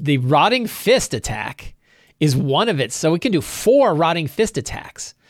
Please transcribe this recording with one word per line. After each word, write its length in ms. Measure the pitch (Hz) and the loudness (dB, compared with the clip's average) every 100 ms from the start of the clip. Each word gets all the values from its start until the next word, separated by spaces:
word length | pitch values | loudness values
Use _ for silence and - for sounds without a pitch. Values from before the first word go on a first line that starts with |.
the 160 | 147 139 | 0 0
Rotting 500 | 127 147 185 247 220 | 4 4 4 2 -4
Fist 460 | - - 254 - | -4 0 2 0
attack 600 | 117 - 110 104 - - - _ _ _ - | -6 -6 -8 -8 -12 -16 -18 _ _ _ -2
is 140 | 151 | 0
one 360 | 135 147 139 226 | 2 0 0 0
of 100 | 151 | 0
it. 100 | 113 | -2
So 220 | - 160 | -2 0
it 80 | 170 | 0
can 120 | 262 | 0
do 100 | 175 | -2
four 520 | - - 208 277 254 | -4 -2 4 4 4
Rotting 340 | 151 165 170 151 | 2 0 0 -4
Fist 280 | - 220 - | -2 -2 -2
attacks. 580 | - - - - - - | -8 -10 -14 -16 -18 -18